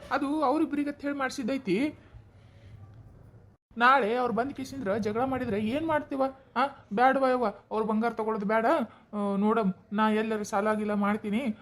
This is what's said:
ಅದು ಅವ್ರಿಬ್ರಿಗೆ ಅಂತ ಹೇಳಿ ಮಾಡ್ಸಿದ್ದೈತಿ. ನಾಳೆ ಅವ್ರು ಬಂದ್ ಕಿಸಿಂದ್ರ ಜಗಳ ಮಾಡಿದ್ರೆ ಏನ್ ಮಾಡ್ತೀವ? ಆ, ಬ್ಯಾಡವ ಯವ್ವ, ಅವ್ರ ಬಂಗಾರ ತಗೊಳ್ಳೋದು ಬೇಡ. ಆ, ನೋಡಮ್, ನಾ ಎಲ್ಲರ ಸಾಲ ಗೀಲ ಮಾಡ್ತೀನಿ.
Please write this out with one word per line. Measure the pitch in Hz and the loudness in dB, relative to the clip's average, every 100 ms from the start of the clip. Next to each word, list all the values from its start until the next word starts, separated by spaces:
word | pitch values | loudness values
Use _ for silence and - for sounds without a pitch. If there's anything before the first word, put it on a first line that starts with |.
| - | -6
ಅದು | 262 277 311 | -2 -2 0
ಅವ್ರಿಬ್ರಿಗೆ | 269 302 311 285 285 | 0 0 0 -2 -4
ಅಂತ | 285 | -6
ಹೇಳಿ | 285 285 | -6 -4
ಮಾಡ್ಸಿದ್ದೈತಿ. | 262 - 240 269 240 180 302 - - - - - - - - - - - - - - - - _ _ - | -4 -4 -4 -4 -2 0 0 -4 -18 -20 -20 -20 -20 -20 -20 -20 -20 -20 -20 -20 -20 -20 -20 _ _ 2
ನಾಳೆ | 240 277 208 240 | 4 6 4 0
ಅವ್ರು | 247 | 0
ಬಂದ್ | 220 262 | 0 -4
ಕಿಸಿಂದ್ರ | 285 262 269 196 214 | -6 -10 -6 -2 -2
ಜಗಳ | 208 220 | -2 -2
ಮಾಡಿದ್ರೆ | 262 254 247 202 214 | -2 -2 -2 -2 -2
ಏನ್ | 269 320 | -2 0
ಮಾಡ್ತೀವ? | 302 302 269 269 269 - 233 | -2 -2 -2 -2 -4 -8 -2
ಆ, | 277 - - | -2 -2 -6
ಬ್ಯಾಡವ | 208 254 269 262 | 4 4 6 4
ಯವ್ವ, | 254 226 202 - | 2 0 -4 -6
ಅವ್ರ | 214 | -2
ಬಂಗಾರ | 220 214 233 | 0 0 0
ತಗೊಳ್ಳೋದು | 226 220 220 202 | -2 -2 -2 0
ಬೇಡ. | 220 226 320 226 - _ | 2 4 2 0 -8 _
ಆ, | 208 202 196 | -4 -2 2
ನೋಡಮ್, | 208 220 202 185 - | 2 2 2 -2 -4
ನಾ | 208 220 | 0 2
ಎಲ್ಲರ | 214 220 220 | 2 0 -2
ಸಾಲ | 208 208 214 | -2 0 0
ಗೀಲ | 214 214 | 0 0
ಮಾಡ್ತೀನಿ. | 208 202 208 214 208 269 214 | 0 0 0 -2 -2 -2 -6